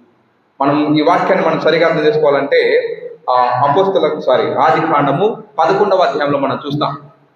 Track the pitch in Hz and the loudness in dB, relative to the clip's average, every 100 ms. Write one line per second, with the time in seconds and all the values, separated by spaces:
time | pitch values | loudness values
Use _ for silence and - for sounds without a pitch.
0 | _ _ _ _ _ - 143 151 151 151 | _ _ _ _ _ -4 0 0 0 2
1 | 160 190 - 185 170 151 156 160 165 160 | 2 2 0 0 0 0 0 2 2 2
2 | 151 151 147 139 135 165 - 160 - - | 0 2 2 0 0 0 2 0 -2 -8
3 | - - 127 127 123 123 143 190 190 175 | -12 -10 -2 0 0 0 0 2 0 0
4 | 151 - 135 120 101 123 156 160 160 147 | -2 -2 0 0 0 0 0 0 0 0
5 | 143 165 214 247 - - - 196 202 185 | 0 0 -2 -4 -10 -2 0 2 2 2
6 | 170 143 143 139 131 120 143 147 139 - | 0 0 -2 -2 -2 -4 -6 -4 -4 -6
7 | - - _ | -16 -20 _